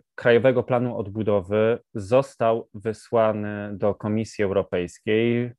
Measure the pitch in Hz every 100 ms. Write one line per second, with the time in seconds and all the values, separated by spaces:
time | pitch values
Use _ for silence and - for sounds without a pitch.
0 | - - 123 117 131 123 - 123 123 107
1 | 101 107 107 104 87 104 110 120 _ 113
2 | 95 127 135 - 117 113 - 104 110 107
3 | - 117 110 107 104 104 104 98 104 101
4 | 107 107 110 - 98 95 90 92 87 -
5 | - 107 117 120 123